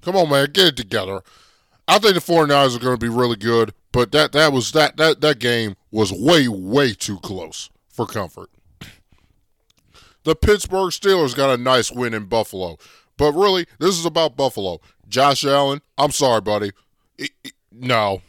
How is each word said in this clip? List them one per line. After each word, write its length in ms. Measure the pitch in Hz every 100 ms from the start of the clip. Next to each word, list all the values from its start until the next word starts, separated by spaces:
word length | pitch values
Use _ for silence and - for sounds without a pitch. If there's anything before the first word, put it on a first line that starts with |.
Come 120 | -
on, 160 | 190 160
man. 160 | 143 139
Get 160 | 147 185
it 80 | 131
together. 460 | 104 113 95 95 - _ _ _ _ _ -
I 80 | 185
think 160 | 214
the 60 | 180
forty-niners 560 | - 170 151 143 139 120
are 40 |
gonna 180 | 123 123
be 100 | 117
really 280 | 117 123 117
good, 360 | 107 117 110 - _
but 200 | 127 120
that, 200 | 147 151
that 200 | 143 156
was, 200 | 135 110
that, 260 | 156 147 -
that, 240 | 160 147
that 160 | 151 135
game 360 | 120 120 110 95 _
was 220 | 107 107
way, 340 | 92 120 170 127
way 460 | 101 92 123 139
too 260 | 104 - 101
close 500 | - 95 82 - - _ _
for 160 | - 110
comfort. 440 | 113 90 - 92 _ _ _ - _ _ _ _ _ _ _ _ _ _ _ _ _
The 100 | - 160
Pittsburgh 540 | - 208 - 190 190
Steelers 440 | - 196 190 147
got 240 | 120 139 123
a 40 |
nice 280 | 123 127 110
win 220 | 120 123
in 140 | 110 101
Buffalo. 500 | 113 107 98 92 80 - _ _ _
But 160 | 147
really, 340 | 147 202 185 165 _
this 200 | 165 180
is 60 |
about 320 | 165 160 156 127
Buffalo. 460 | 135 113 98 85 _ _ _
Josh 360 | 107 139 139
Allen, 360 | 143 139 139 139 _ -
I'm 140 | 143
sorry, 320 | - 139 113
buddy. 300 | 101 104 104 - _ _ _ _
I, 100 | 139 _ 135
I, 40 | _ _
no. 480 | 110 127 117 107 95